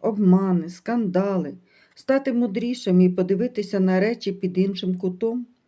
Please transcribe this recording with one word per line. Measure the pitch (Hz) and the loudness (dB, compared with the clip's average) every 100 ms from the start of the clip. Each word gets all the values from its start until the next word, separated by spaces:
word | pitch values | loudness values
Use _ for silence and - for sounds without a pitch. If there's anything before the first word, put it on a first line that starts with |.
обмани, | 226 208 190 185 190 175 160 | -4 2 4 4 4 0 -2
скандали, | 180 - 240 208 180 202 190 143 - _ _ _ - | -10 -4 -2 0 0 0 -2 -4 -10 _ _ _ -14
стати | - 269 269 | -2 0 0
мудрішими | 240 240 196 240 247 202 180 185 | 0 0 -2 -4 -4 2 6 6
і | |
подивитися | 180 185 190 247 - 202 202 | 4 0 0 -2 -4 -4 0
на | 185 185 | 2 2
речі | 208 233 196 | 0 -2 -6
під | 190 196 180 | -6 -4 0
іншим | 196 190 185 180 | 0 -2 -4 -4
кутом, | 185 180 226 247 240 _ | -4 -4 -4 -4 -8 _